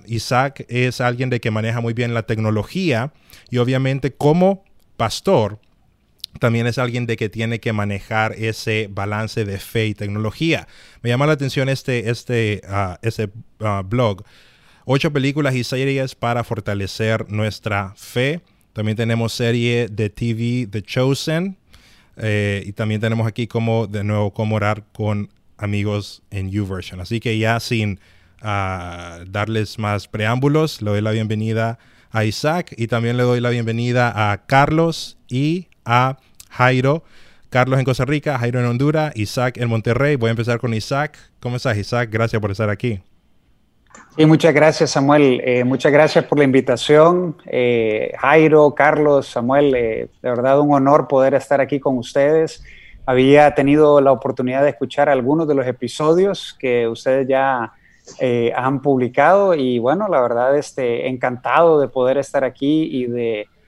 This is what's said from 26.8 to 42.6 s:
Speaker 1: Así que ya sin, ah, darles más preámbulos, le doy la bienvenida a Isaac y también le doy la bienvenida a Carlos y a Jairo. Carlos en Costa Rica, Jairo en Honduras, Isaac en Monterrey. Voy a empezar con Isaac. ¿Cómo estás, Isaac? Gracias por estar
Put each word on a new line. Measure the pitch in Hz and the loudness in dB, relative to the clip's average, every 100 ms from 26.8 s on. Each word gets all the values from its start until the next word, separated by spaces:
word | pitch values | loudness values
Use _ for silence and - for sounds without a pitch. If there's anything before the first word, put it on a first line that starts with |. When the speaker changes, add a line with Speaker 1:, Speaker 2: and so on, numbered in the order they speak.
| - 92 | -10 -12
Speaker 1:
Así | 87 113 | -8 -6
que | 120 110 | -2 0
ya | 110 117 | 0 0
sin, | - 117 104 92 _ _ _ _ | -2 -2 -2 -6 _ _ _ _
ah, | 107 101 95 92 87 87 87 85 90 | -6 -4 -4 -6 -10 -14 -14 -16 -8
darles | 101 107 113 104 - | -4 -2 -2 -4 -4
más | 104 104 - | -4 -4 -6
preámbulos, | 107 107 123 143 156 156 - | -4 -2 0 2 2 0 -2
le | 104 | -2
doy | 104 | 0
la | 107 | 0
bienvenida | 110 107 107 110 110 113 117 _ _ _ | -2 -2 -2 -2 -2 -2 -6 _ _ _
a | 113 107 | -2 -2
Isaac | - 151 175 - - | -2 -2 -2 -4 -6
y | 117 | -4
también | 117 117 123 | -2 0 0
le | |
doy | 123 123 | 2 2
la | 120 | 0
bienvenida | 120 113 113 120 123 120 107 107 | -2 -2 -2 0 0 0 0 -2
a | 101 - | -2 2
Carlos | 135 147 156 165 - - - _ | 2 4 2 0 -2 -10 -16 _
y | 127 147 175 - _ - | -4 -2 -4 -8 _ 0
a | 120 131 135 _ - - | 2 2 -2 _ -20 -12
Jairo. | - 123 131 131 165 - - - - - | 0 2 4 2 -2 -6 -20 -20 -20 -4
Carlos | 127 127 131 | 0 2 0
en | 131 | 0
Costa | 127 | -2
Rica, | 127 147 151 131 | -2 -2 -2 -2
Jairo | 120 123 | -2 -2
en | 120 | -2
Honduras, | 120 143 156 151 110 | 0 0 0 -2 -4
Isaac | 104 131 123 120 | -4 -2 -4 -2
en | 120 | -2
Monterrey. | 113 117 113 139 143 | 0 0 0 2 2
Voy | 113 | 0
a | |
empezar | 113 117 120 | 0 -2 -2
con | 123 | -2
Isaac. | 110 - 139 151 - _ _ | -4 -4 -4 -4 -10 _ _
¿Cómo | 120 123 | -8 -4
estás, | 135 101 | -2 -2
Isaac? | - 120 117 | -2 -2 -2
Gracias | 110 113 110 | -2 0 0
por | 101 | -2
estar | 98 | -2